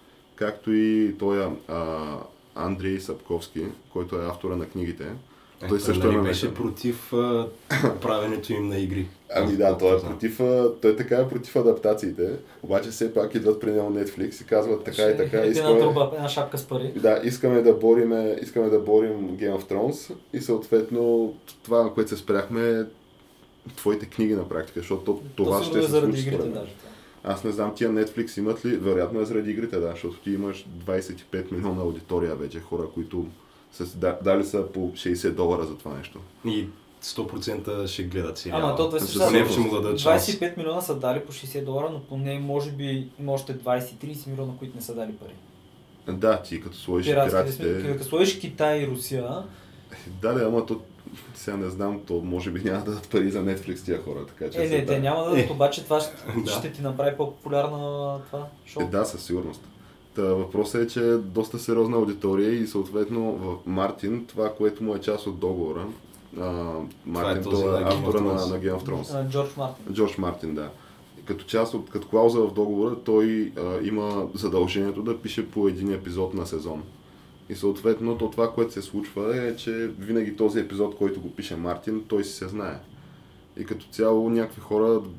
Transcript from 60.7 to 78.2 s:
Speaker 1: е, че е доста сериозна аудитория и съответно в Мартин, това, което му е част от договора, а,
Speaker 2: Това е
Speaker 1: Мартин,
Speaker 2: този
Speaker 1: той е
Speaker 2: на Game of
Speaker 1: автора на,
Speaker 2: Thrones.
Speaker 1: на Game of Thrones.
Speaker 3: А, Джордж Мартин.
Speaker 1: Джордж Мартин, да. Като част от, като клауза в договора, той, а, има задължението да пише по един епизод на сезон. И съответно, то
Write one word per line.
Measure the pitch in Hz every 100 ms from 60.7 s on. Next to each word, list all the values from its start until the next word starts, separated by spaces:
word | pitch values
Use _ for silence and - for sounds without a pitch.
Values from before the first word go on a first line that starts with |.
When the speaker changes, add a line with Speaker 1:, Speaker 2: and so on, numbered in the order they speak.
| 117
Speaker 1:
е, | 117
че | 123 117
е | 117
доста | 98 98 110 117
сериозна | - 117 113 117
аудитория | 104 101 101 95 104
и | 117 107
съответно | 101 92 104 104 117 113
в | 95 92 90 90
Мартин, | 92 98 - 98 120 117
това, | - 107
което | - 107 104
му | 110
е | 101
част | 104 104 101
от | 87
договора, | 90 90 80 78 101 113 - - - 82
а, |
Speaker 2:
Това | 90 87 85 80
е | 76 - 73
Speaker 1:
Мартин, | 87 87 95
Speaker 2:
този | 95 98
Speaker 1:
той | 95 92
е |
Speaker 2:
на | 95
Game |
of | 98
Speaker 1:
автора | 98 104
на, | 101 95
Speaker 2:
Thrones. | 92
Speaker 1:
на | 92
Game | 95 92
of |
Thrones. | - 90 - 139
Speaker 3:
А, | 135
Джордж | 135 143 139
Мартин. | 131 - -
Speaker 1:
Джордж | 98 104 -
Мартин, | 90 - 80
да. | 76 73 - - - - -
Като | - -
част | - 113 117
от, | 110 -
като | 104 -
клауза | 110 117 117
в | 104
договора, | 98 104 101 113 120
той, | 117 110 110 110 - -
а, | 87 92
има | 98 107 104 101 90
задължението | 92 98 92 90 101 98 101
да | 113 113
пише | 107 - 110
по | 107 98
един | 90 98
епизод | 95 92 87 92
на | 98 85
сезон. | 80 82 78 76 - - - - - -
И |
съответно, | 104 101 - 113 110 117
то | 117